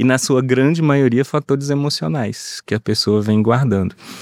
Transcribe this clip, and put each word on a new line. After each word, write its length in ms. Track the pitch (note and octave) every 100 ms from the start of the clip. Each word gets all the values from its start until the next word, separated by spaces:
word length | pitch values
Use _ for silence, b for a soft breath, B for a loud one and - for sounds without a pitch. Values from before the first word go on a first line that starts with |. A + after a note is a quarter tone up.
e 40 |
na 140 | B2 C3
sua 240 | - C3
grande 400 | B2+ B2+ C3+ E3
maioria 420 | D#3 C#3 C3+ A#2
fatores 460 | C3+ D3+ C#3 C#3 C#3
emocionais 920 | C#3 D3 - D#3 D#3 G#2+ A2 - - -
que 80 |
a 60 | A2
pessoa 420 | - G#2 - G#2+
vem 180 | G#2 G#2+
guardando. 540 | G#2+ A#2 C3+ G2 F#2 - B B